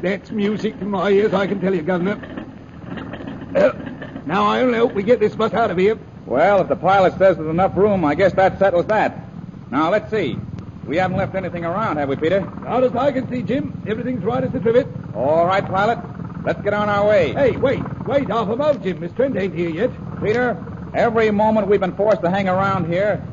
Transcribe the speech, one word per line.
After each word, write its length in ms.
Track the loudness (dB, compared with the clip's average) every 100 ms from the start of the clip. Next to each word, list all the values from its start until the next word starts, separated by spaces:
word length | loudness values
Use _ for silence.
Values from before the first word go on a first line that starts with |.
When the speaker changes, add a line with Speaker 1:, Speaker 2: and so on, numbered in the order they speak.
| -2 -4
Speaker 1:
It's 140 | -6
music 480 | -2 -2 0 -4 -4
to 80 | -4
my 240 | -2 4
ears, 240 | 4 4
I 120 | 2 0
can 140 | 0
tell 140 | 0
you, 80 | 0
Governor. 320 | 0 0 0 -4 -8 -14 -14 -16 -18 -16 -12 -12 -10 -12 -12 -12 -4
Uh, 180 | 2 2 2 -12 -12 -12 -12
now, 220 | -4 0 2
I 160 | 2
only 160 | 2 4
hope 160 | 2
we 80 | 0
get 180 | 2 4
this 140 | 2
bus 180 | 2 -2
out 180 | 2 0
of 60 | 2
here. 220 | 2 0 -6 -18
Speaker 2:
Well, 380 | -4 2 4 4
if 60 | 2
the 60 | 0
pilot 420 | 4 6 4 6
says 180 | 4 4
there's 140 | 0
enough 260 | 0 0 4
room, 260 | 2 4
I 120 | 2
guess 180 | 4 2
that 260 | 4 2 4
settles 280 | 2 2 2
that. 280 | 2 0 -2 -14 -16 -16 -16 -6
Now, 200 | 0 2
let's 200 | 2 0
see. 280 | -2 -2 -4 -8 -12 -14 -14 -4
We 100 | -2
haven't 220 | 0 0
left 160 | -2
anything 320 | -4 -6 -6 -4
around, 320 | -2 -2 -2
have 100 | -2
we, 80 | 0
Peter? 240 | 0 0 -2 -10
Speaker 1:
Not 200 | -4 0
as 140 | 0 2
I 160 | 0
can 160 | -2 -4
see, 140 | -6
Jim. 400 | -2 -2 -4 -8 -6
Everything's 380 | -6 -4 -4
right 180 | -2 -2
as 120 | -2
a 40 | -2
trivet. 300 | 2 2 2 -6 -10
Speaker 2:
All 300 | -4 0 2
right, 200 | 4 2 0
pilot. 320 | 0 0 0 -6 -12 -12 -8 -4
Let's 160 | -2
get 100 | -2
on 160 | 0 0
our 180 | 2 4
way. 280 | 4 4
Speaker 1:
Hey, 240 | 2 2 2
wait. 240 | 0 0 -4 -6 -2
Wait 220 | 0 0
half 200 | -2 0
a 80 | 0
moment, 260 | 0 0
Jim. 160 | -2 -4
Miss 120 | -6
Trent 240 | 0 0 0
ain't 180 | -2
here 140 | -2 -4
yet. 220 | 0 -2 -4 -12 -6
Speaker 2:
Peter, 340 | -2 0 0 -2 -8 -12 -6
every 360 | 0 2 2 2
moment 360 | 4 2 2 2
we've 120 | 2
been 140 | 2
forced 280 | 0 2 2
to 80 | 2
hang 180 | 0 0
around 420 | 2 2 0 0
here 320 | 0 0 -2 -6